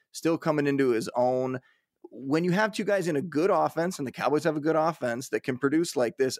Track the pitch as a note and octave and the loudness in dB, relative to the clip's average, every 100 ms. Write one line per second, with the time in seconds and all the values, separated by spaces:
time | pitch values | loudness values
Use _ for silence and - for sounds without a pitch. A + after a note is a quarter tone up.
0 | _ - D#3+ D#3+ E3 D3+ C#3+ C#3 C3 A2+ | _ -4 -2 0 0 0 2 2 2 2
1 | G2+ B2 B2 B2+ B2+ B2+ - _ _ _ | 0 0 0 0 -2 -6 -10 _ _ _
2 | - A2+ C3+ D#3 F3+ F#3 G#3+ - F#3+ G3+ | -20 -12 -2 0 2 2 0 -2 -2 0
3 | E3+ C#3+ - C#3+ F3 D#3+ D3+ D#3 F3 D#3+ | 0 -2 -2 0 2 2 2 0 -4 -4
4 | B2+ - B2 D3 D#3+ D3+ D3+ D#3 D#3+ D#3 | -8 -4 0 2 0 0 0 2 0 -2
5 | A#2+ B2 C3+ A2+ - B2 C#3 D#3+ F3 C#3 | -4 -4 -4 -4 -4 -2 0 2 0 0
6 | A#2 - C3 | 0 0 -2